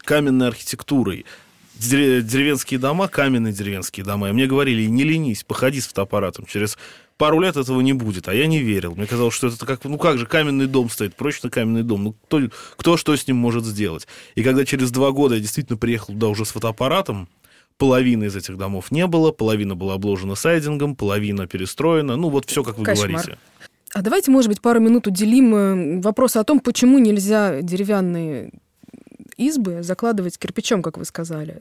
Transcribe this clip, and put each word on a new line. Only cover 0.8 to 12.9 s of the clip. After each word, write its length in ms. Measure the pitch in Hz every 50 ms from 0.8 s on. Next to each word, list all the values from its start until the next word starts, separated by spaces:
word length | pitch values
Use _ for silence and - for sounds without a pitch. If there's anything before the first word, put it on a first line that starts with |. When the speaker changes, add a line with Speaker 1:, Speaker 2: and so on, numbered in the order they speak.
| - - 147 131 110 95 90 - - - - - - _ _ _ _ _ - 113
Speaker 1:
Дере-, 420 | 110 120 135 139 143 135 127 123
деревенские 580 | 113 110 127 135 139 147 143 131 - - 139 127
дома, 300 | 131 139 156 185 196 -
каменные 440 | - 151 139 135 131 117 113 110 101
деревенские 500 | 98 101 101 98 92 90 - - 98 95
дома. 240 | 104 101 101 101 98
И 40 |
мне 140 | 104 123 135
говорили: 380 | 131 135 139 143 135 117 110 110
«Не 160 | 110 113 131 143
ленись, 400 | 156 160 160 156 127 104 - -
походи 360 | - - - 127 135 143 131
с 60 | 113
фотоаппаратом. 580 | - - 98 98 - 101 104 98 90 - - 101
Через 300 | - - 104 104 107 - - - - - - _ _ _
пару 240 | - 151 151 156 160
лет 160 | 185 180 151
этого 240 | 143 127 131 131 127
не 140 | 127 135 135
будет». 340 | 127 117 107 95 90 - 90
А 60 | 98
я 120 | 120 151
не 120 | 160 160 151
верил. 340 | 127 110 101 95 87 87 82
Мне 120 | 92 104
казалось, 280 | 104 123 120 120 117 -
что 120 | - 131
это 180 | 120 117 - 117
как, 200 | 127 131 - -
ну 120 | 139 147
как 220 | 143 - 165 143 120
же, 80 | 117
каменный 400 | - 165 160 151 143 139 135 135
дом 240 | 135 135 131 123 113
стоит, 240 | - - 107 98 -
прочно 340 | - 113 147 143 - - 123
каменный 340 | - 127 113 113 113 113
дом. 220 | 113 117 107 98 101
Ну 100 | 107 110 _ _
кто, 160 | - 160 147 131 120 - - - - -
кто 200 | - - 165